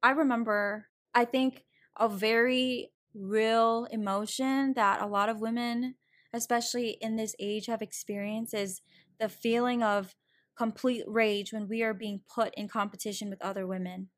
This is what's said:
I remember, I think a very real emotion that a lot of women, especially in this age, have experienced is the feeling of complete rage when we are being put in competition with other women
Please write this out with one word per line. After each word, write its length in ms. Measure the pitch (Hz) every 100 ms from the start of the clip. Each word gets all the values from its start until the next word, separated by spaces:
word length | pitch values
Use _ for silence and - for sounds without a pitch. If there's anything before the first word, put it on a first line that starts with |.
I 100 | 233
remember, 760 | 277 294 240 226 208 202 214 208 _ _
I 120 | 240 240
think 380 | 262 262 254 _ _ _ -
a 80 | 226
very 840 | 202 214 226 240 254 254 247 - _ _
real 760 | 220 196 214 220 226 226 226 240
emotion 800 | 220 208 196 214 - 262 269 269 254
that 260 | 208 -
a 60 | 208
lot 220 | 202 208
of 120 | 220
women, 540 | 220 233 240 233 254 262 _ _ _
especially 640 | 240 233 240 233 247 233 -
in 140 | 220 220
this 200 | 220 -
age, 260 | 202 214 208
have 140 | 226
experienced 720 | - - - 202 202 214 226
is 280 | 214 196 185 _ _ _ _
the 100 | 220
feeling 540 | - 233 233 247 247
of 320 | 220 202 190 - _ _ _ -
complete 480 | 226 220 262 240 -
rage 440 | 214 220 208 196
when 160 | 220 208
we 140 | 226
are 120 | 226
being 280 | 202 214 202 -
put 200 | - - -
in 120 | 208
competition 600 | 233 208 190 220 196 208
with 120 | 190
other 240 | 190 196 185
women 420 | 190 185 185 190